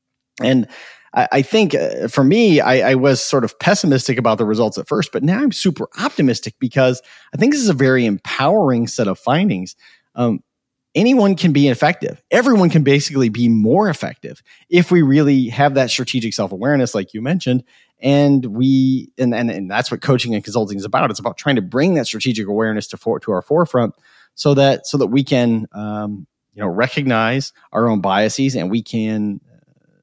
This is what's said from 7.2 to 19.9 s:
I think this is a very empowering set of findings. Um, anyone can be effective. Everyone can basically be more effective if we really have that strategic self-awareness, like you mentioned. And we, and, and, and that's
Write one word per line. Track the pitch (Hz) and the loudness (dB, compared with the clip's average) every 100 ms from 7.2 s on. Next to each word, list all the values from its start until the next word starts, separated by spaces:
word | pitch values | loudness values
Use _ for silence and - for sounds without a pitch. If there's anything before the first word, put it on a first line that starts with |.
| _ | _
I | 131 | -2
think | 233 | 0
this | 294 | 2
is | 220 | 0
a | |
very | 139 131 131 | 2 2 2
empowering | 117 98 - - 139 214 151 120 117 | 2 -2 -6 -2 0 2 2 0 -2
set | - 104 | -4 -4
of | 92 | -4
findings. | - 151 202 95 92 - _ _ _ - | -2 0 0 -2 -8 -16 _ _ _ -4
Um, | 120 101 _ _ _ _ _ | -2 -4 _ _ _ _ _
anyone | 156 233 262 202 180 | 0 2 4 2 2
can | 180 | 2
be | 139 143 | 4 2
effective. | 117 151 151 - - - | 2 0 0 -6 -10 -2
Everyone | 208 262 220 175 | 2 4 4 4
can | 160 | 4
basically | 139 143 - 135 120 | 4 2 0 0 0
be | 107 120 | 2 2
more | 113 107 170 214 | 2 2 2 0
effective | - 90 - - - _ _ - | -2 -8 -12 -18 -20 _ _ 0
if | 175 170 | 2 4
we | 180 | 4
really | 143 143 143 135 117 | 4 4 4 2 0
have | 113 143 | 0 2
that | 135 123 | 2 0
strategic | - 123 127 113 | -2 -4 -4 -4
self-awareness, | - 98 95 127 147 127 | -4 -6 -4 0 0 0
like | 104 95 | -2 -6
you | 107 | -6
mentioned. | 131 180 - 127 - _ _ _ | -4 -2 0 -2 -4 _ _ _
And | 131 143 143 139 123 | 0 2 4 2 0
we, | 107 131 135 131 131 - - | 0 2 4 2 0 -4 -4
and, | 123 | -2
and, | 117 117 | -2 -2
and | 92 95 | -4 -6
that's | 107 127 | -4 -4